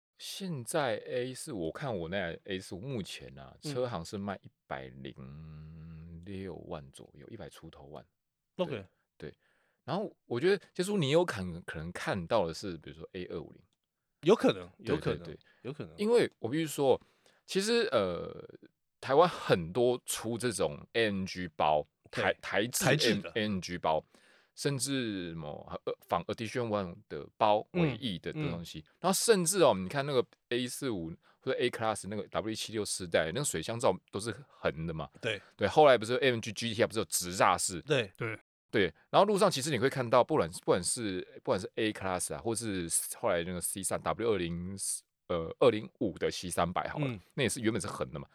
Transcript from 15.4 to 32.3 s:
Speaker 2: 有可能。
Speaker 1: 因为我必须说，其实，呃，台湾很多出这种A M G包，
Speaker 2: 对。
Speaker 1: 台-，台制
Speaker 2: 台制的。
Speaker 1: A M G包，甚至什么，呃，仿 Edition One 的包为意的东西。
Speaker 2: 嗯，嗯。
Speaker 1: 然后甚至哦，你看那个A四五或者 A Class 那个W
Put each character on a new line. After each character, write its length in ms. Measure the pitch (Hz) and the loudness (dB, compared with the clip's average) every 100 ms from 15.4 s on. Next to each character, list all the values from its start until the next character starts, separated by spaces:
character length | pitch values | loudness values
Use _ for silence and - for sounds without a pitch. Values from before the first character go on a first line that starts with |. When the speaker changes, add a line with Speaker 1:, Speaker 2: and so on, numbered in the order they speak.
| _ _ | _ _
Speaker 2:
有 100 | 117 | -12
可 120 | 151 | -10
能。 100 | 95 82 | -10 -4
Speaker 1:
因 120 | 208 | 2
为 180 | 240 - - | 4 2 0
我 100 | 110 | -4
必 100 | 151 | -2
须 80 | 156 | -2
说， 340 | - 135 101 - _ _ _ | 2 4 4 2 _ _ _
其 160 | - 190 | -4 -2
实， 220 | 202 233 - | 2 2 2
呃， 520 | 113 95 85 82 - - - - _ _ _ | 2 2 0 -6 -10 -14 -20 -20 _ _ _
台 140 | - | 2
湾 140 | 139 175 | 6 6
很 440 | - - 113 82 | 4 2 2 2
多 280 | 90 123 120 | 2 4 2
出 320 | - - 110 117 | -2 -6 -4 -2
这 140 | 123 | -2
种 340 | 92 80 73 - | 0 0 -2 -4
A 160 | 117 110 | 0 2
M 140 | 98 | 0
G 220 | 95 92 90 | -4 -6 -8
包， 320 | - 78 76 73 _ - | 0 4 4 2 _ -10
Speaker 2:
对。 140 | - | 0
Speaker 1:
台-， 100 | 95 - | 0 0
台 260 | - 95 120 | 0 0 0
制 180 | - | 2
Speaker 2:
台 120 | 190 143 | 4 4
制 180 | 123 104 | 4 2
的。 140 | 87 117 | -2 -2
Speaker 1:
A 60 | |
M 180 | 107 95 | -2 -2
G 180 | 85 87 | -4 -2
包， 260 | 85 78 - _ _ _ _ - | 2 2 0 _ _ _ _ -6
甚 200 | 147 139 | -2 -2
至 520 | 127 135 117 98 87 | -2 -2 -2 -4 -4
什 60 | 82 | -6
么， 440 | 76 78 - 87 | -8 -10 -10 -8
呃， 120 | - - | -6 -8
仿 240 | - 90 | -2 -2
Edition 420 | 85 104 110 127 117 | 0 -4 -4 -4 -2
One 300 | 104 92 95 - | -2 -2 -8 -12
的 160 | 78 - - | -10 -10 2
包 280 | 110 104 - | 4 4 2
为 200 | 180 160 107 | 0 2 0
意 180 | 120 82 | -4 -4
的 140 | 85 | -6
东 320 | - 92 85 | -4 -4 -6
西。 160 | 85 - | -8 -12
Speaker 2:
嗯， 80 | - | -14
嗯。 60 | _ | _
Speaker 1:
然 120 | 175 | 0
后 40 | 190 | 2
甚 280 | - 202 | 4 4
至 180 | 165 196 | 4 6
哦， 120 | 143 95 | 6 6
你 100 | 92 | 0
看 160 | 143 | -4
那 80 | 139 | 0
个 140 | 131 - _ _ | 0 0 _ _
A 180 | 170 123 | -2 -2
四 240 | - 139 | -4 -4
五 240 | 101 82 85 _ _ | -4 -6 -10 _ _
或 140 | 131 | -4
者 60 | 131 | 0
A 100 | 123 | 0
Class 380 | - 110 104 98 | 0 0 -2 -4
那 80 | 104 | -8
个 100 | |
W 240 | - | -4